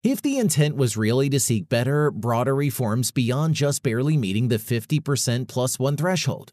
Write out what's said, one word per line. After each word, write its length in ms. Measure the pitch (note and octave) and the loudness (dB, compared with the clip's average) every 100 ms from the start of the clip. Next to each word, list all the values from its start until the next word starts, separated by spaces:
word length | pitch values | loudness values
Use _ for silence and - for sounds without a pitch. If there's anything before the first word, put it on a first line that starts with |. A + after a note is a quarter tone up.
If 160 | A3+ C#4 | 0 0
the 180 | D4 C4+ | -2 0
intent 380 | G#3+ - D3+ C3 | 0 2 2 2
was 220 | B2+ G#2+ | -2 0
really 320 | A2 B2 C#3 | 0 2 2
to 100 | C3+ | 0
seek 300 | - A2+ E2+ | 0 -2 0
better, 400 | A#2 B2 D3 D3+ | 0 0 0 0
broader 440 | - A2+ A#2 B2 | 0 -2 0 0
reforms 560 | C3+ C#3+ - A#2+ A2+ B2+ | 0 0 -2 -2 0 0
beyond 440 | - A#2 B2+ D#3 | 0 0 0 0
just 280 | D3+ C#3+ C3+ | 2 0 0
barely 360 | C3+ A2+ C#3 D#3 | -2 0 2 2
meeting 300 | G2+ G2+ B2 | 2 0 0
the 100 | A2+ | 0
fifty 420 | - A#2 - D3+ | -2 -4 0 -2
percent 480 | D3+ C3+ - A#2+ B2 | 0 -2 0 -2 -4
plus 300 | B2 B2+ - | -4 -2 0
one 180 | C3 C#3+ | -2 0
threshold 560 | F3 F3+ C#3+ - - | 0 0 -2 -4 -10